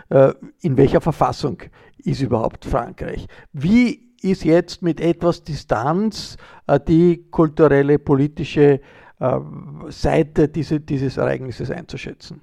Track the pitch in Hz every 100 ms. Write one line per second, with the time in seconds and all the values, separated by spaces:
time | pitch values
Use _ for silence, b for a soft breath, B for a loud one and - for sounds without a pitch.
0 | b 139 135 - - - 170 131 139 -
1 | - - 131 - 143 - - b b -
2 | - 131 135 113 113 - - 120 120 -
3 | - - - b b 143 160 233 240 -
4 | _ _ 190 185 160 170 175 - 175 -
5 | 170 165 170 165 - 143 - 110 131 175
6 | 220 - - - b b - 143 - 165
7 | 175 170 - - 156 151 147 139 139 147
8 | - 135 147 151 147 147 143 139 b b
9 | b _ 127 131 147 147 - - 156 -
10 | 147 147 156 - 151 165 139 151 151 139
11 | 135 151 143 131 131 113 - - - -
12 | - - - 151